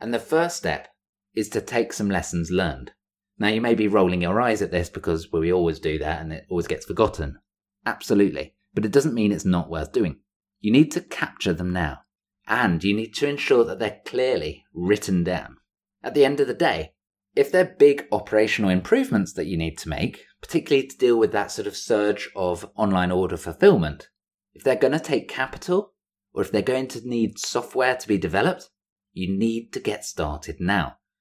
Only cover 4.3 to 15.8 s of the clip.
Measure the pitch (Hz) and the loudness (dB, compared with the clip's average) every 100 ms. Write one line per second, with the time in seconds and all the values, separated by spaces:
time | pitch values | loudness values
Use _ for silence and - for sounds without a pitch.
4.3 | 101 123 104 98 90 85 92 87 82 80 | 0 2 0 0 -2 -4 -6 -2 -2 -2
5.3 | 82 80 90 85 78 80 78 73 80 80 | -2 2 2 2 0 -2 -4 -4 -6 -6
6.3 | 78 - 90 80 76 - - 110 - 73 | -12 -6 -4 -4 -6 -6 0 0 0 -8
7.3 | 69 _ _ _ _ - 107 - 104 101 | -10 _ _ _ _ -8 -8 0 2 2
8.3 | 71 - _ _ - 107 139 135 117 107 | 0 -10 _ _ -6 2 2 2 2 0
9.3 | 101 95 87 80 82 76 - 95 69 _ | 0 0 0 -2 -6 -4 -2 -2 -4 _
10.3 | _ _ _ 104 123 156 - - - - | _ _ _ 2 4 4 2 -8 -8 -8
11.3 | - 101 82 90 90 80 67 _ _ _ | -6 -4 -2 -2 -2 -4 -6 _ _ _
12.3 | _ - 110 120 82 95 104 110 - 143 | _ -6 0 0 0 0 -2 -4 -4 -4
13.3 | 143 - 127 117 98 104 - - 123 127 | -2 2 2 2 0 -6 -6 -8 -2 0
14.3 | 110 76 73 _ - 90 107 - 92 87 | -2 -4 -10 _ -6 0 0 2 0 0
15.3 | 87 - - _ _ | -4 -6 -18 _ _